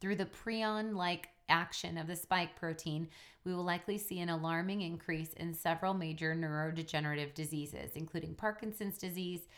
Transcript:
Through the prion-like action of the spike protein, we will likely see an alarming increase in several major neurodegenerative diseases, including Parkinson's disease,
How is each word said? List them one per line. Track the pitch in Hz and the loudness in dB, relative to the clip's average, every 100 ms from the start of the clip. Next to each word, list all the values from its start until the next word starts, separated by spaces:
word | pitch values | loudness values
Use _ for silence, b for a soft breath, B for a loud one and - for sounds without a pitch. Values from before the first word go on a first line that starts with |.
Through | 190 202 | 0 0
the | 190 | 0
prion-like | - 226 220 220 214 220 202 175 175 - - - | -4 -2 2 2 2 0 2 2 0 -4 -6 6
action | 165 170 - 175 165 | 6 6 -4 -4 -2
of | 160 | -2
the | 170 | -4
spike | - 185 170 - | 2 4 4 -2
protein, | 165 160 165 151 160 B B B | -2 -2 -2 -2 -2 B B B
we | 185 | -2
will | 180 | 0
likely | 175 175 196 208 | 2 0 0 -2
see | - 185 | 0 -2
an | 170 | 0
alarming | 165 165 165 185 202 | 2 2 2 2 0
increase | 170 165 - 160 160 | 0 -4 -2 -2 -2
in | - 170 | -4 -4
several | 160 170 165 185 | 0 2 2 2
major | 190 160 160 160 160 | 2 0 0 0 2
neurodegenerative | 160 151 160 165 160 151 151 147 147 | 2 2 0 0 0 0 2 0 -2
diseases, | 151 156 156 147 - - - | -2 -2 -2 -4 -6 -8 -6
including | 160 170 151 151 | -4 -4 -4 -2
Parkinson's | 214 214 220 214 202 - | -2 0 -6 -4 -4 -4
disease, | 185 175 180 175 - | -4 -2 -2 -4 -8